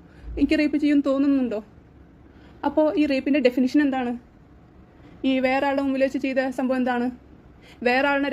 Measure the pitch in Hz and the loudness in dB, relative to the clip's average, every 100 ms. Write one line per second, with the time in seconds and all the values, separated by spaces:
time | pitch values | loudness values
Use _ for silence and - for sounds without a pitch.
0 | - - - - 277 311 302 294 294 285 | -20 -18 -12 -2 0 2 0 0 2 2
1 | 277 269 285 277 240 214 - - - - | 2 2 2 2 0 -4 -10 -18 -20 -20
2 | - - - - - - 294 311 302 349 | -20 -20 -20 -20 -20 -8 -2 2 2 2
3 | 302 269 277 285 247 254 254 294 285 262 | 0 0 0 2 2 2 2 2 2 0
4 | 240 240 - - - - - - - - | -4 -8 -12 -20 -20 -20 -20 -20 -20 -20
5 | - - 262 262 254 269 277 277 277 269 | -20 -6 -2 0 0 0 0 0 -2 0
6 | 269 269 269 262 262 254 254 262 254 240 | 0 -2 -2 -2 -2 -2 -2 0 0 -2
7 | 247 247 - - - - - - 240 254 | -4 -6 -16 -20 -20 -20 -20 -6 0 2
8 | 285 277 285 | 2 0 0